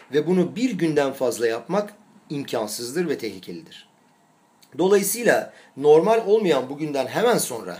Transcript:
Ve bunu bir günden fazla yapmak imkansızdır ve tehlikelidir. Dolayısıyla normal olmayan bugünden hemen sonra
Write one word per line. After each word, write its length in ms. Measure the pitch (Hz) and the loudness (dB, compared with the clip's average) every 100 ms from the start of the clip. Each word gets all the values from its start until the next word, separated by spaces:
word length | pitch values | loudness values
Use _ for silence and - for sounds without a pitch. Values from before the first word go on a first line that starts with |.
| - | -4
Ve 140 | 139 151 | -2 2
bunu 280 | 185 160 139 | 2 0 -2
bir 160 | 254 | -4
günden 420 | 190 160 147 139 | 0 0 2 0
fazla 340 | 131 127 110 117 | 0 -2 0 -2
yapmak 460 | 117 - 190 208 - _ _ - | -2 -4 -4 -4 -10 _ _ -10
imkansızdır 800 | 147 131 120 107 - 120 147 175 | -10 -4 -4 -4 -6 -6 -4 -4
ve 80 | 135 | -4
tehlikelidir. 680 | 110 92 90 85 80 - - _ _ _ _ _ _ _ _ 127 | -6 -10 -14 -16 -16 -20 -20 _ _ _ _ _ _ _ _ -2
Dolayısıyla 760 | 185 202 185 226 220 120 - - - - | 2 2 2 0 2 2 0 -12 -18 0
normal 500 | 147 156 190 226 190 | 6 6 6 2 2
olmayan 420 | 220 190 139 127 | 2 4 0 -2
bugünden 380 | 139 156 139 117 | -6 -4 -4 -2
hemen 300 | 139 233 190 | 0 2 2
sonra 400 | - 117 90 - | -2 -8 -10 -8